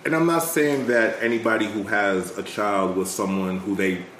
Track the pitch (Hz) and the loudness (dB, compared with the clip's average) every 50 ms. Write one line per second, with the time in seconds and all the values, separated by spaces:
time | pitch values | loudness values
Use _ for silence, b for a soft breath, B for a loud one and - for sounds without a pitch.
0 | - 139 160 160 170 170 170 160 - - - 160 147 147 143 135 123 117 120 117 | 0 0 2 2 2 4 2 2 0 0 2 2 2 2 2 0 0 2 4 4
1 | 113 104 - - 117 117 117 110 107 117 110 107 107 104 104 107 95 98 107 104 | 4 2 0 0 -2 0 0 0 0 0 0 2 0 -2 -2 -4 -4 0 0 2
2 | 101 98 95 92 90 - - 101 95 - - - 104 104 101 98 95 92 90 95 | 2 2 2 0 -2 -4 -8 -10 -10 -8 -4 -2 0 0 2 2 0 0 0 -2
3 | 92 92 - - 101 95 95 95 95 92 92 92 92 104 98 95 95 95 92 87 | -2 -2 -2 -4 -2 -2 0 -2 -2 -2 -4 -4 -4 -4 -2 0 0 0 -2 -2
4 | - - - | -8 -14 -18